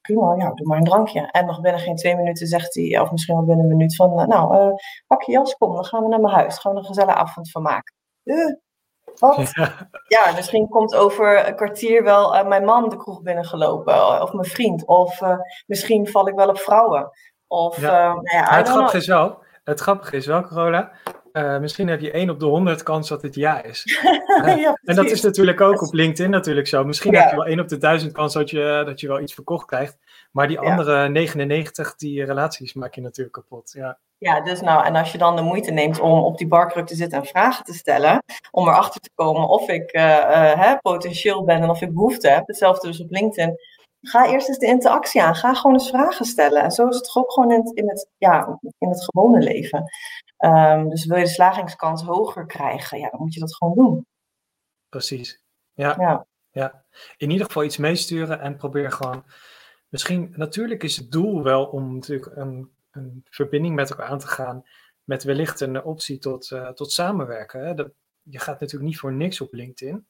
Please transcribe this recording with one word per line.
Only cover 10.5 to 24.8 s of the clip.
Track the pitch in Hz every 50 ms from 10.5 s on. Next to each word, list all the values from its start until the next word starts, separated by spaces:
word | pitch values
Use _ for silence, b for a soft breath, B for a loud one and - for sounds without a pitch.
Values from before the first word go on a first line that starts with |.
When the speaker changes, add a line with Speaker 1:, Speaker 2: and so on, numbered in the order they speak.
| - 220 214 214
Speaker 1:
komt | - 226 220 208 -
over | 185 202 202 196 - 214 208 202 202 -
een | 196 214
kwartier | - 214 202 208 - 233 226 226 233 214
wel, | 208 202 202 202 - -
eh, | 190 202
mijn | 196 196 196 196
man | 208 226 240 240 220
de | -
kroeg | - - 208 185 170
binnengelopen, | 165 180 175 170 170 - - 160 151 151 - 156 - - -
eh, | - - - - - 185
of | 185 -
mijn | 190 180 180
vriend. | - - 240 208 175 160 -
Of, | - 170 180 180 180 - -
eh, | 190 185 180 180 180 B B B B
misschien | - 202 196 - - 226 214 202
val | 202 - 202 190
ik | 196 196
wel | 190 196 185
op | 190 196
vrouwen. | - - 208 220 233 220 160 139 139 - b b b b b _ _
Of, | _ 180 175 170 170 170 156
Speaker 2:
Ja. | 147
Speaker 1:
eh, | 151 180 175 175 170 175
nou | 170 170
ja, | 175 170 170
I |
Speaker 2:
Maar | 156 - -
het | 170 180
Speaker 1:
don't |
Speaker 2:
grappige | 240 254 - 254 240
Speaker 1:
know. | 196 180
Speaker 2:
is | 156
wel, | 175 185 165 160 196 - b b b b b b
het | - 147 147
grappige | - 196 202 196 - - -
is | 135 127
wel, | 143 156 175 180
Carola, | 175 165 165 165 170 170 175 - - B B B B B B B _
eh, | _ 156 147 143 139 139
misschien | 147 156 - - 196
heb | 175 165 147
je | 151 151
één | - 165 185 180
op | 160 139
de | 156
honderd | 147 147 170 190 180 160 151 -
kans | - 156 156 151 -
dat | 156 143
het | - 143 135
ja | 135 143 156 151 135 -
is. | 113 117 - -
Speaker 1:
<laughs> | - - - - 370 339 - - - 392
Speaker 2:
Eh, | 370 - - -
Speaker 1:
Ja, | 302 302 311
Speaker 2:
en | 294 -